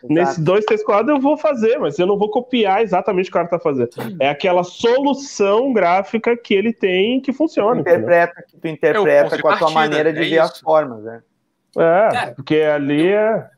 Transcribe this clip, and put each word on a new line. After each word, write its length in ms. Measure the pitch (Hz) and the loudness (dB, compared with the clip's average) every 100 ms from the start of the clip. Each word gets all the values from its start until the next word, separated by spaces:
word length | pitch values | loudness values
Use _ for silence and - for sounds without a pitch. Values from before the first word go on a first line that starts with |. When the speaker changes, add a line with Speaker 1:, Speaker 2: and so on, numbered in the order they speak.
Speaker 1:
Exato. 100 | 123 | -2
Speaker 2:
nesse 260 | 156 175 170 | 0 0 0
dois, 240 | 156 196 | 0 0
três 180 | 214 214 | 2 -2
quadros 320 | 214 208 226 294 | 0 0 2 0
eu 40 | |
vou 160 | 269 294 | 0 0
fazer, 400 | 311 269 220 269 | -2 0 0 0
mas 180 | 170 143 | -2 -2
eu 80 | 185 | 0
não 100 | 196 | 0
vou 140 | 214 | 0
copiar 520 | 247 240 247 202 190 | -4 -2 0 2 0
exatamente 460 | 226 180 - 185 185 | 0 -2 -2 -2 -2
o 40 | |
que 40 | 185 | -2
o 40 | |
cara 80 | 165 | -2
tá 100 | 175 | -2
fazendo. 340 | 160 135 120 | -2 -2 -4
Speaker 1:
Sim. 240 | - 127 175 | -6 -10 -2
Speaker 2:
É 80 | 135 | -2
aquela 320 | 147 190 180 | 0 0 0
solução 1080 | 180 - 233 254 285 269 - - 196 208 269 | -2 -2 0 2 0 -4 -6 -2 0 2 0
gráfica 640 | 226 170 185 196 226 233 240 | 0 2 0 0 -4 -2 -4
que 180 | - | 0
ele 180 | 196 220 | 0 0
tem 480 | 220 190 185 208 262 | -2 0 0 0 -2
que 120 | 269 | -4
funciona, 420 | 240 320 - 208 | -2 -2 0 0
Speaker 1:
Tu 60 | 247 | 0
Speaker 2:
entendeu? 180 | - 170 | 2 2
Speaker 1:
interpreta, 460 | 214 170 170 165 - | 4 2 2 -4 -20
que 80 | 151 | _
tu 100 | 165 | -10
interpreta 420 | 156 170 214 185 | -2 0 2 4
Speaker 3:
É 100 | 143 | 4
o 40 | |
ponto 120 | 139 156 | 2 0
de 60 | |
Speaker 1:
com 60 | 151 | 0
a 80 | 151 | 2
tua 0 | 165 | 2
Speaker 3:
partida, 80 | 160 | 2
Speaker 1:
maneira 320 | 156 147 156 | 0 0 -2
de 80 | 156 | -2
Speaker 3:
é 100 | 160 | 0
Speaker 1:
ver 80 | 160 | 0
as 140 | 170 | 0
Speaker 3:
isso. 80 | - | -2
Speaker 1:
formas, 400 | 160 156 143 113 | 0 0 0 -6
né? 180 | 107 117 _ _ _ _ _ - | -14 -16 _ _ _ _ _ 0
Speaker 2:
É, 320 | 165 175 214 | 2 4 2
Speaker 4:
Cara, 200 | 240 190 - | 0 -4 -8
Speaker 2:
porque 180 | - | -2
ali 540 | 156 151 147 139 147 175 | 0 0 0 0 0 0
Speaker 4:
eu, 100 | 208 | 0
Speaker 2:
é 320 | 214 208 135 | 0 -4 -8